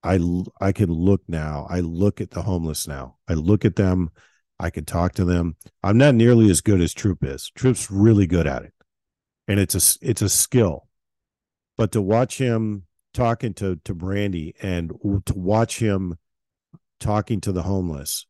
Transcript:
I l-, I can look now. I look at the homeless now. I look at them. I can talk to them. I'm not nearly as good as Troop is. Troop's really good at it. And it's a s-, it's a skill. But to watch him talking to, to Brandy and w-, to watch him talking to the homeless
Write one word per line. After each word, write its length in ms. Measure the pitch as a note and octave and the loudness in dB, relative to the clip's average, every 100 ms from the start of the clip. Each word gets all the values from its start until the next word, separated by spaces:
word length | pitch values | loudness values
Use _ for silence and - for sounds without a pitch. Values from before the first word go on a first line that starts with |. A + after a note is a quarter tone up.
I 140 | F#2 F#2 | 2 0
l-, 300 | F2 F2 F#2 _ | 2 -2 -6 _
I 140 | F#2+ | -2
can 180 | F#2+ G2 | 0 0
look 300 | E2 F2+ G2 - | 2 2 2 0
now. 380 | E2 D#2 D2+ D2+ | -6 -6 -8 -6
I 120 | F2+ | -4
look 420 | E2+ E2 G2+ - | -4 0 0 -2
at 80 | G2 | -10
the 120 | - | -8
homeless 460 | F#2+ F2+ E2 D2+ - | -4 -4 -4 -6 -8
now. 280 | C#2 B1+ _ - | -12 -14 _ -4
I 60 | |
look 320 | D#2+ D#2+ G#2 A2 | -2 2 4 2
at 100 | - | 2
them. 340 | G2 F#2 E2+ _ _ _ _ _ | 2 2 -2 _ _ _ _ _
I 120 | E2+ | -8
can 160 | D#2+ D2+ | -6 -6
talk 260 | E2+ F2+ - | -2 -2 0
to 100 | F2+ | 0
them. 300 | F2 E2+ D#2+ - _ | 0 -2 -6 -20 _
I'm 160 | F#2 A2 | 2 4
not 160 | C#3+ | 6
nearly 360 | A#2+ A#2 A#2+ A2 | 6 6 8 6
as 120 | E2+ | 4
good 180 | - G2 | 2 2
as 140 | E2 | 2
Troop 280 | - G#2 F2 | 0 -4 -2
is. 280 | C#2 C2+ - | -4 -6 -12
Troop's 360 | - B2 B2 - | -2 -2 -2 -4
really 360 | G2 G#2+ G#2+ F#2 | 4 6 6 4
good 200 | F2 D2+ | 2 0
at 160 | C2 | -4
it. 100 | - _ _ _ _ _ _ _ - | -10 _ _ _ _ _ _ _ -2
And 120 | G2+ | 0
it's 140 | F#2+ | 2
a 40 | F#2+ | 0
s-, 200 | - - | 0 -2
it's 220 | D#3+ A2+ | -2 -2
a 60 | G2+ | 0
skill. 600 | - - B2+ G#2 C#2 _ _ _ _ _ _ _ _ _ - | 0 0 2 2 0 _ _ _ _ _ _ _ _ _ -4
But 160 | A2 | -2
to 100 | A#2 | 0
watch 360 | F#2+ A2+ B2+ - | 0 0 0 -2
him 460 | C3 A2+ A2 G#2 F#2 _ _ | -2 0 -2 -6 -12 _ _
talking 400 | - A#2+ A#2 A#2+ | -2 -2 0 -6
to, 220 | F2+ G2 F2 | -6 -6 -6
to 100 | - | -8
Brandy 600 | F2+ F2+ G2+ G2+ F2+ D#2 - | -8 -4 -4 -2 -4 -8 -10
and 280 | G2 F2 E2+ | -6 -4 -6
w-, 340 | D#2 G#2 G2 - | -6 -4 -4 -4
to 80 | |
watch 440 | - F#2 A2 A#2 - | -6 0 0 0 -2
him 400 | A2+ G2 F#2 E2+ _ _ _ _ _ - _ _ | -2 -2 -4 -10 _ _ _ _ _ -20 _ _
talking 420 | A#2+ G#2 G2+ A2 | -4 -2 -2 -4
to 100 | G2+ | -4
the 100 | F2+ | -4
homeless 640 | E2+ G2 F2+ D2 C#2 - | -2 -4 -4 -6 -8 -10